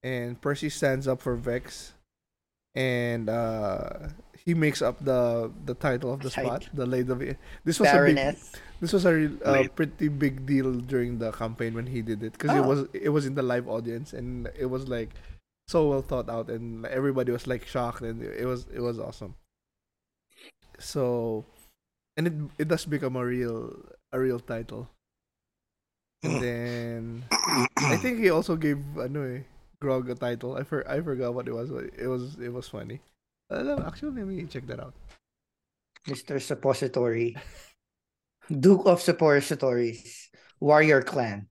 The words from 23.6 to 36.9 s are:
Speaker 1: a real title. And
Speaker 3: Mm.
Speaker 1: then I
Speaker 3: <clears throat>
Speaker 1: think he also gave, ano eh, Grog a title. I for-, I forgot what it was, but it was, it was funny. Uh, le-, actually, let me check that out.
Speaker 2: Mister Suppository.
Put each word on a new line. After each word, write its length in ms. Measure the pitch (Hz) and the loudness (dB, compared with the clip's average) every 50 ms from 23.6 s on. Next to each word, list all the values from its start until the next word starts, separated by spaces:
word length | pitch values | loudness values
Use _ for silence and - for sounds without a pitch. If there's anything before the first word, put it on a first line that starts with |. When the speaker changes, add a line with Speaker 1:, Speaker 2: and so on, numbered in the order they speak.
| 120 117 - - - - - _ _ _ - | -8 -10 -12 -14 -20 -20 -20 _ _ _ -2
Speaker 1:
a 60 | 127 | 0
real 200 | 131 131 123 120 | 2 2 0 -2
title. 480 | 120 - 120 113 117 - 107 107 120 - _ _ _ _ _ _ _ _ _ _ _ _ _ _ _ _ _ _ _ _ _ _ _ _ _ _ - | -4 -6 -8 -8 -6 -8 -10 -12 -12 -14 _ _ _ _ _ _ _ _ _ _ _ _ _ _ _ _ _ _ _ _ _ _ _ _ _ _ -4
And 160 | 156 156 123 | -2 -2 0
Speaker 3:
Mm. 0 | |
Speaker 1:
then 840 | 127 120 120 117 117 120 120 120 117 117 117 117 113 117 117 117 127 120 - - - - - 135 123 - _ | 0 -2 -2 -2 -4 -4 -4 -6 -6 -6 -6 -6 -8 -8 -10 -10 -4 -2 -2 0 0 0 2 2 2 2 _
I 200 | - 143 143 143 | 0 2 2 2
Speaker 3:
<clears throat> 0 | |
Speaker 1:
think 220 | 175 - 254 247 226 | 2 0 -2 -2 4
he 100 | 226 185 | 4 4
also 260 | 165 160 160 - 170 | 4 4 2 0 -2
gave, 240 | 165 160 151 143 143 139 143 147 | 0 2 0 0 0 -4 -8 -8
ano 260 | 85 117 127 139 151 139 | -6 -6 -4 -4 -4 -6
eh, 160 | 127 123 127 135 - - - - _ _ _ | -6 -6 -8 -10 -12 -20 -20 -20 _ _ _
Grog 280 | - 139 131 127 123 127 | -2 0 0 0 0 -2
a 60 | 123 | -6
title. 400 | - 127 123 120 117 - 123 135 | -4 -2 -4 -4 -4 -6 -6 -6
I 60 | 131 139 | -6 -6
for-, 240 | - 165 135 - - | -4 -4 -4 -4 -2
I 120 | 139 143 | -4 -4
forgot 320 | 165 160 135 127 131 120 120 | -2 -2 -2 -2 -2 -2 -2
what 120 | 123 120 | -4 -6
it 60 | 123 120 | -4 -6
was, 160 | 113 120 131 | -6 -6 -6
but 220 | - 123 120 - - | -6 -8 -8 -10 -10
it 100 | - - | -6 -4
was, 300 | 127 127 123 123 131 147 - | -2 -2 -2 -4 -8 -10 -10
it 100 | 123 120 120 | -10 -8 -8
was 140 | 123 117 | -8 -10
funny. 340 | - - 107 110 110 117 143 _ _ _ _ _ _ _ _ _ _ | -10 -10 -10 -10 -10 -12 -14 _ _ _ _ _ _ _ _ _ _
Uh, 100 | - - | -4 -4
le-, 240 | - 277 294 277 - | -2 0 -2 -2 -2
actually, 320 | - - - 294 302 269 | -6 -8 -8 -8 -8 -6
let 100 | 247 202 | -6 -6
me 160 | 190 190 185 175 | -6 -6 -6 -8
check 200 | 151 - 135 127 | -8 -8 -10 -8
that 120 | 113 123 - | -8 -10 -10
out. 140 | - 127 - - - - - _ _ _ _ _ _ _ _ _ _ _ _ _ _ _ _ - _ | -10 -14 -16 -18 -20 -20 -20 _ _ _ _ _ _ _ _ _ _ _ _ _ _ _ _ -16 _
Speaker 2:
Mister 320 | - 139 123 - - 143 135 | -10 -10 -10 -8 -6 -4 -4
Suppository. 960 | 131 - 143 - - 135 131 - 143 131 | -2 -4 -6 0 2 2 2 2 0 -2